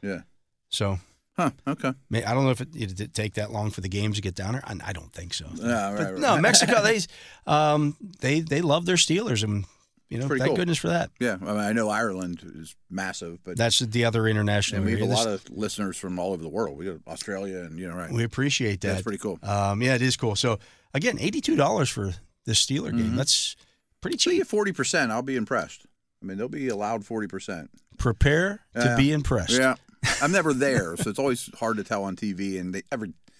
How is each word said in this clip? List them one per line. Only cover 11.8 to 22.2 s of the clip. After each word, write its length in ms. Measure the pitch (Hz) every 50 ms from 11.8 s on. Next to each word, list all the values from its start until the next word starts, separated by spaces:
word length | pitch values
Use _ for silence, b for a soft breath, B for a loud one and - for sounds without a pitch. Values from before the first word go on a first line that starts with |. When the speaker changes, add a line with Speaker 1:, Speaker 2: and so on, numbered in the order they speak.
| 110
Speaker 1:
Ireland 540 | 107 107 110 117 110 95 92 92 87 87 80 - - -
is 180 | 76 80 - - _ _ -
massive, 500 | 90 98 95 92 87 - - 85 85 87 -
but 100 | 92 90
Speaker 2:
That's 240 | 82 117 117 107 -
the 240 | 127 110 107 120 117
other 240 | 117 110 113 110
international 500 | 110 110 107 107 104 104 104 98 - 104 95
Speaker 1:
and 40 | 98
we 60 | 104
have 100 | 113 107
Speaker 2:
area. 120 | 107 98 -
Speaker 1:
a 20 |
Speaker 2:
This 100 | 107 117
Speaker 1:
lot 80 | 113 101
of 160 | 95 - -
listeners 460 | - 87 107 104 - - 104 95 87
from 220 | - - 92 90 90
all 140 | 87 95 95
over 80 | 82 80
the 60 | 80
world. 280 | 76 104 113 78 69
We 80 | 71 87
got 120 | 95 85 78 -
Australia 520 | - 80 - - - 98 95 98 98 92 92
and, 200 | 87 82 80 85
you 80 | 92
know, 80 | 90 85
right. 160 | 90 87 82
Speaker 2:
We 140 | 120 117 117
appreciate 560 | 113 - - 135 143 135 - 131 107 98 90
Speaker 1:
That's 160 | - 101 98
Speaker 2:
that. 60 | 95 95
Speaker 1:
pretty 160 | 113 101 95
cool. 200 | - 104 90 -
Speaker 2:
Um, 400 | - 98 101 101 101 98 101 104
yeah, 140 | 123 127 131
it 60 | 120
is 160 | 123 131 120
cool. 180 | - - 113 104
So, 240 | - - 123 113 b b b b b b b -
again, 240 | 143 170 247 202 139
eighty-two 340 | - 196 208 311 - - 320
dollars 340 | 285 139 156 220 196 139 -
for 220 | - 113 101 95 87 -